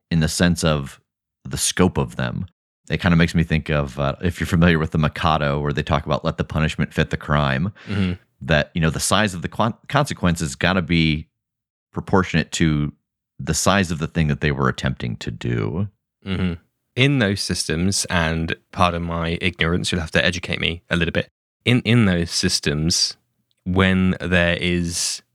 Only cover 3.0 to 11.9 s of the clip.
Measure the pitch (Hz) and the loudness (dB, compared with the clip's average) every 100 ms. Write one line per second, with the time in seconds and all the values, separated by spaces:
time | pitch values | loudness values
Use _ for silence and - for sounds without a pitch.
3 | 87 82 85 85 80 80 - 73 71 65 | 2 4 4 2 0 -2 0 -2 -2 -4
4 | 69 - 90 - 80 87 87 80 80 82 | -4 -2 -4 -4 0 4 4 4 2 0
5 | 73 - 82 78 73 71 73 67 - 71 | 0 0 0 2 0 0 -2 -2 0 -2
6 | 76 71 80 80 76 78 78 - - - | 0 -2 -2 -4 -4 0 0 0 -2 -2
7 | 73 78 - 73 71 65 98 - - 101 | -2 -4 -2 0 0 0 -4 -6 -6 -2
8 | 92 90 _ - 65 76 - 87 80 73 | -2 -4 _ -8 0 0 0 0 0 0
9 | - 98 107 87 85 - 110 - - 139 | 0 2 0 -2 -6 -2 -2 -4 -4 -2
10 | 143 - 90 82 78 65 87 95 76 82 | -2 0 0 0 -2 0 0 0 2 2
11 | 80 78 - _ _ _ _ _ _ | 2 0 -4 _ _ _ _ _ _